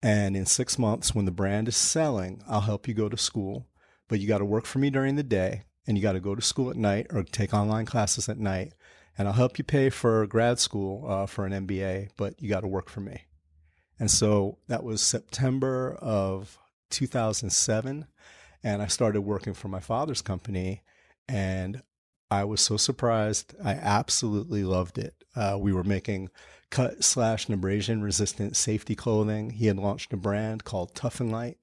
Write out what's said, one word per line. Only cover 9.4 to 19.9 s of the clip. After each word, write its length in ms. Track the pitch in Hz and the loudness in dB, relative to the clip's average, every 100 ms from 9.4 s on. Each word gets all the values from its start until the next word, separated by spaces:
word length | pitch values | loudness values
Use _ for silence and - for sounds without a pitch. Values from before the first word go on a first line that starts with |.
| 123 - | 2 2
you 60 | |
pay 260 | - 147 135 | 0 4 4
for 360 | - 120 110 107 | 4 2 4 4
grad 320 | 113 117 123 | 4 4 4
school, 460 | - 104 98 98 - | 0 0 -4 -4 -4
uh, 180 | 98 98 | -2 -2
for 200 | - 98 | -2 -2
an 80 | |
M 120 | 98 95 | -2 -2
B 180 | 95 | -2
A, 260 | 95 95 101 - | -2 -4 -6 -6
but 240 | 98 - | -6 -6
you 80 | 110 | -2
gotta 180 | 98 98 | -2 0
work 220 | 95 - | -4 -6
for 120 | - | -10
me." 240 | 98 - - _ _ _ _ _ _ _ | -10 -12 -18 _ _ _ _ _ _ _
And 100 | 110 | 2
so 480 | - 110 104 98 - - | 4 4 4 2 -4 -6
that 160 | 117 | -4
was 180 | 120 110 | -4 -2
September 960 | - 117 - - 131 131 131 131 127 - | 0 0 -6 -2 0 2 0 0 -4 -6
of 560 | - 107 98 95 98 - _ _ _ | -2 0 2 -2 -8 -18 _ _ _
two 180 | - 131 | -4 -2
thousand 440 | 127 113 104 104 | 0 0 0 0
seven, 560 | - - 110 123 143 156 _ - - - _ | 0 2 0 0 -8 -10 _ -20 -20 -20 _
and 180 | 117 101 | -2 -2
I 60 | 101 | -2
started 340 | - 117 104 | 2 2 2
working 320 | 98 104 - | 0 -2 -4
for 140 | 92 104 | -8 -8
my 120 | 95 | -8
father's 420 | - | -4